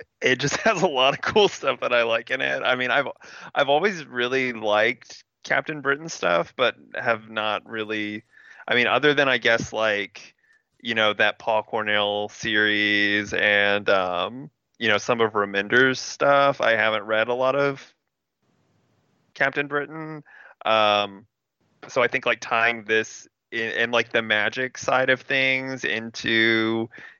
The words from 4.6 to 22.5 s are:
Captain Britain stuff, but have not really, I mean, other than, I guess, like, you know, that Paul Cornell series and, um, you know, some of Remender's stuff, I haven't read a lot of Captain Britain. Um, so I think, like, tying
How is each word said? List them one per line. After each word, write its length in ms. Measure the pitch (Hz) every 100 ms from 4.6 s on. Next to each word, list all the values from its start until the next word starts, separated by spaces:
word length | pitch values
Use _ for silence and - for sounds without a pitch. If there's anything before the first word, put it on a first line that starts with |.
| 107 104 117 120 - - _ _
Captain 400 | - 139 147 151
Britain 260 | 135 143 165
stuff, 460 | - 87 85 - -
but 200 | 117 73 71
have 340 | - 123 110 110
not 400 | 110 107 101 -
really, 560 | 113 107 107 104 107 - _ - - -
I 80 |
mean, 120 | 120 113
other 260 | 123 147
than, 160 | 143 135
I 80 | 120
guess, 380 | 117 117 -
like, 600 | 110 110 101 98 - - _ _ _ _ _
you 140 | 117
know, 180 | 113 107
that 260 | 104 107 -
Paul 240 | 117 107
Cornell 680 | - 113 104 104 104 104 104
series 1040 | - 113 107 104 104 104 104 104 104 104
and, 540 | 95 104 101 101 101 101
um, 580 | 98 90 87 95 127 151 _ _ -
you 100 | 113
know, 80 | 104
some 240 | - 117
of 140 | 110
Remender's 640 | 107 101 98 101 120 131 127
stuff, 640 | - - 143 139 139 135
I 80 | 113
haven't 320 | 110 110 107
read 260 | 104 110 113
a 60 |
lot 200 | 123 131
of 400 | 139 143 135 - _ _ _ _ _ _ _ _ _ _ _ _ _ _
Captain 320 | - 139 143 143
Britain. 580 | 147 143 160 156 151 - - - -
Um, 600 | - 110 104 104 101 98 117 _ _ _ _ _ -
so 140 | 131
I 60 | 117
think, 160 | 131
like, 160 | 123 113
tying 440 | -